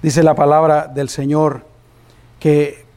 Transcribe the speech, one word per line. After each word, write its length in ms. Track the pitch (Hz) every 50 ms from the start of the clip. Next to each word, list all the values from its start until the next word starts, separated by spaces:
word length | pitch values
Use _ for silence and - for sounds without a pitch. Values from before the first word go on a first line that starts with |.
| -
Dice 200 | 156 127 156 165
la 120 | 160 147
palabra 520 | - 143 143 151 156 160 160 151 151 151
del 220 | 147 135 139 139 127
Señor 560 | - - 139 139 147 151 156 151 135 131 - _ _ _ _ _ _ _ _ _ _ _ - - _ _
que 460 | - 151 147 147 147 143 - - - _ _